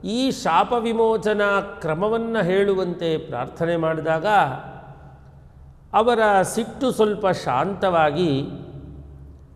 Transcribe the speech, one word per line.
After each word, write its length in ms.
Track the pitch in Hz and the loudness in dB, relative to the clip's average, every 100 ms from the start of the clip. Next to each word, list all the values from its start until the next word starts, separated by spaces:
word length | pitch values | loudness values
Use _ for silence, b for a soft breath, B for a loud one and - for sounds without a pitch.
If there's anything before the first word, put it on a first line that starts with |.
ಈ 260 | 180 226 262 | -4 -2 -2
ಶಾಪ 420 | - 185 165 202 | 0 2 2 4
ವಿಮೋಚನಾ 880 | 240 226 226 226 220 208 208 202 202 | 0 0 2 2 2 0 2 2 2
ಕ್ರಮವನ್ನು 840 | 196 - 160 156 208 226 226 226 | -2 -8 -4 -2 0 -2 -2 0
ಹೇಳುವಂತೆ 720 | 175 185 202 190 180 170 165 160 | 2 2 2 2 -2 -2 -2 -2
ಪ್ರಾರ್ಥನೆ 580 | - 123 127 - 165 170 | -4 -6 -6 -4 -2 0
ಮಾಡಿದಾಗ, 500 | 160 160 151 160 180 208 147 127 - - - - - - - - - - - - - | 0 -2 0 0 2 2 2 -2 -12 -18 -18 -20 -20 -20 -20 -20 -20 -20 -20 -20 -2
ಅವರ 480 | 196 233 233 214 196 | 2 4 4 4 4
ಸಿಟ್ಟು 500 | 180 214 226 - 262 | 2 -2 -6 -2 -2
ಸ್ವಲ್ಪ 340 | 214 214 208 202 | 2 2 2 0
ಶಾಂತವಾಗಿ, 1120 | 175 - 127 170 196 196 170 151 143 180 139 139 - - - - - - - - - - | 0 0 0 0 0 2 4 2 2 0 0 -4 -10 -14 -16 -16 -16 -18 -20 -20 -20 -20